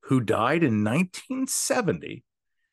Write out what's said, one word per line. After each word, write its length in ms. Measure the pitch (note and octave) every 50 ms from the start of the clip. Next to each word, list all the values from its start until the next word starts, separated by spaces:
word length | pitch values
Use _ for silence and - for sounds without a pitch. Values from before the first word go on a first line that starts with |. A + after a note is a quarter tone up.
| -
who 140 | - C#3 C3
died 440 | A#2 G2+ A2 G2 A2 B2 D3 F3 E3+
in 180 | C3+ A2 G#2
nineteen 640 | G#2 G#2+ A#2 D#3+ F#3 F3+ - - - _ B3+ C4 C4
seventy 760 | C4 - - - - C4 B3 A#3+ E3+ A2+ D#2+ - - G#2 B2+ _ _ _ _ _ _ _ _ _ _